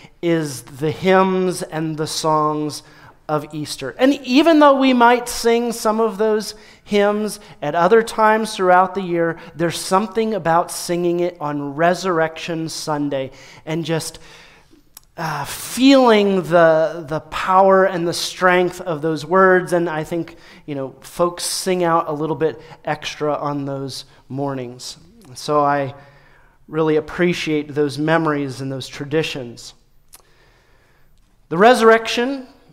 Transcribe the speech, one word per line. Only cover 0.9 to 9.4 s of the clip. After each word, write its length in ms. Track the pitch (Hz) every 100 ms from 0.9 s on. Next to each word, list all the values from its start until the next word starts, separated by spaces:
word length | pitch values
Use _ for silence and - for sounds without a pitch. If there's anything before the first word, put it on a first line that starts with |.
hymns 720 | 147 185 190 190 185 185 170
and 360 | 175 156 160 156
the 100 | 156
songs 760 | - 160 156 151 151 151 135 - - - _ -
of 260 | 151 151
Easter. 420 | 156 143 - 131 -
And 160 | 262 277 247
even 340 | 254 330 302
though 160 | 294 269
we 160 | 262
might 340 | 247 233 233 233
sing 440 | - 233 233 240
some 280 | 226 220 220
of 180 | 226 196
those 380 | 220 214 208 - - -
hymns 560 | - 208 202 208 214 - - -
at 140 | 196 170
other 280 | 180 226
times 520 | 226 - 214 220 220 -
throughout 400 | 180 180 185 190
the 60 |
year, 360 | 180 170 165 160